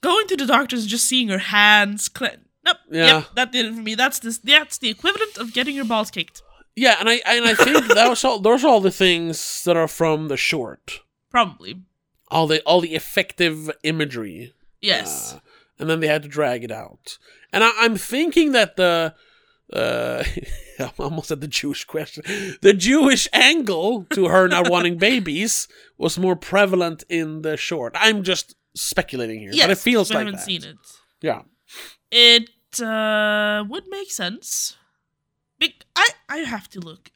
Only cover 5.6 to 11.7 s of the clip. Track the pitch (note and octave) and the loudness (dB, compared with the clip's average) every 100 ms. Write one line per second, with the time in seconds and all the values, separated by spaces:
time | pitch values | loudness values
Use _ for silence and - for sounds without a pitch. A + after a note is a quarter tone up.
5.6 | C4 C#4 B3 A3+ G#3+ - D#3+ - _ _ | -4 -4 -4 -4 -4 -8 -12 -12 _ _
6.6 | _ - B3+ G3+ G#3 A#3 - A#3+ A#3 G#3+ | _ 0 4 4 4 0 2 2 2 4
7.6 | B3+ D#4 A#3 A3 A#3+ A#3+ C4 A3+ G3 B3 | 4 4 4 4 4 4 0 0 2 4
8.6 | C#4+ A#3 F#3+ F3+ F#3+ E3+ E3 D#3+ - - | 4 4 4 2 2 2 -2 -6 -8 -6
9.6 | - E3+ D#3+ - E3 D#3 D#3 C3+ - F#3+ | 0 0 0 0 0 0 -2 -4 -2 -2
10.6 | A2 C#2+ - - _ _ _ A#3+ G#3 C3 | -6 -12 -18 -20 _ _ _ -2 -2 -4
11.6 | F2+ | -18